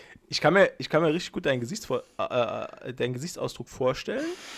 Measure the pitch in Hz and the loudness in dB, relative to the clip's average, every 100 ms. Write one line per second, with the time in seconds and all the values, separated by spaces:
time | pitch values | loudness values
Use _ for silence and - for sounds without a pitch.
0 | - - _ - 151 190 185 - - 156 | -20 -20 _ 2 4 6 6 4 0 2
1 | 165 160 - - 156 127 120 208 - 127 | 4 2 -2 -4 0 0 -2 -8 -4 -4
2 | - - - 123 113 113 - - - 123 | -4 -6 -2 0 0 -2 -8 -10 -14 -4
3 | 123 127 175 - 131 - 123 - 131 143 | -2 -2 -6 -6 -6 -6 -12 0 0 0
4 | - 226 330 359 - | -4 -4 -4 -8 -14